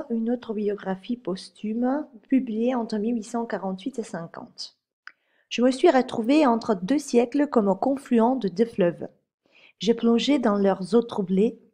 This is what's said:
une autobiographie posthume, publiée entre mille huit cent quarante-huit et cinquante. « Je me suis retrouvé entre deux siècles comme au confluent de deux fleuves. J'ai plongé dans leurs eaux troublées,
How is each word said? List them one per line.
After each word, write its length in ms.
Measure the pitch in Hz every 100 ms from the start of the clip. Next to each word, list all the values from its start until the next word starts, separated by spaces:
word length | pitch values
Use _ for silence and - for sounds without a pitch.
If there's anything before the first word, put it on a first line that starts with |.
| 302
une 180 | 226 226
autobiographie 880 | 247 226 214 208 202 190 190 - 240
posthume, 880 | - 190 - _ 214 226 254 269 - 214 -
publiée 460 | 262 254 214 240 254
entre 240 | 220 214
mille 160 | 220 233
huit 80 |
cent 220 | 202 233 233
quarante-huit 520 | 196 190 190 269 240
et 60 |
cinquante. « 760 | 214 170 165 - 220 - - _ _ _ - _ _ _ -
Je 140 | -
me 80 | 254
suis 180 | 262 349
retrouvé 560 | 262 247 - 220 302 269
entre 300 | 226 233 185
deux 240 | 185 294
siècles 480 | - 240 247 285 294
comme 220 | 240 202
au 60 | 190
confluent 640 | 262 277 - 233 233 262
de 100 | 196
deux 160 | 175 233
fleuves. 420 | - 175 151 - _ _ _ _ _ - -
J'ai 160 | 185 233
plongé 420 | 233 233 - 285
dans 200 | 233 202
leurs 360 | 196 190 180
eaux 80 | 233
troublées, 580 | 240 - 180 185 233 - _